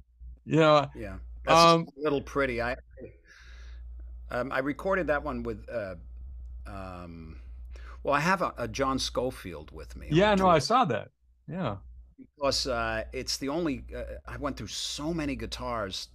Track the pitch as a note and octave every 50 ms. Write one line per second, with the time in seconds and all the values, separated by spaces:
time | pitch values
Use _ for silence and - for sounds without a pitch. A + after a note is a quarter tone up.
0 | - _ _ _ - - - - _ - C#3 D#3 D#3+ D#3 D3+ D3 C#3 C#3 - -
1 | A2 G2 F#2+ F#2 - - - - - C3 D#3 E3 E3+ E3 E3+ E3 E3+ - - C3+
2 | D3 D3+ C#3+ C#3 C3+ - - C#3+ C#3 C3 A#2+ A#2 A#2 A#2+ B2+ - - - - -
3 | A#2 G2+ - - _ - - - - - - - - - - - - - - -
4 | - - - - - - - B2 B2 C3+ C3 C3 C3 C#3+ C#3 - - F#3+ F#3+ F#3+
5 | E3+ C#3+ D3 C#3+ D3 D3+ B2+ A#2+ A#2 A#2 A2+ G2+ - - A#2 A#2 G#2 F#2+ F#2 E2+
6 | F2 - - - - - - - - - - - - G#2 G#2 G2 F#2+ F#2+ F2+ F2+
7 | F2+ E2+ E2+ E2+ D#2+ D#2 D#2+ - - - - - - - - - - - - -
8 | - - C#3 C#3+ D3+ F3 F#3+ F#3 E3+ B2 - - A#2+ A2 G#2+ C3 C#3 C3+ C3+ B2+
9 | - - - C3 B2 C3 B2+ - - F#2+ E2 D2+ D2+ - - D#2 D2+ - - C2
10 | - - D3+ E3 G3+ G#3+ G#3 F#3+ F#3+ F#3 E3+ D#3 C#3 - A3 C4 B3 D#3+ A2+ G2+
11 | G2 - _ _ _ _ _ _ _ - D3 F#3 F3+ A#2 G2+ G2+ - - - -
12 | - - _ - - - _ - C#3+ C#3 B2+ - - C#3+ B2 A#2 A2+ A2+ A2+ A2
13 | A2 - - C3 A#2+ - - - C#3+ C3+ C#3+ E3+ F3 D#3 C3+ A#2 A#2+ - - G#2
14 | A2 - A2 G2+ - - A#2+ A#2+ C#3 C#3 C3 - A#2+ G2 - - - - - -
15 | D3 D#3+ F3 E3 D3+ C#3+ C3+ A2+ A2+ G2+ - - B2+ B2 A#2+ A2+ G#2 F#2+ F#2 -
16 | - - -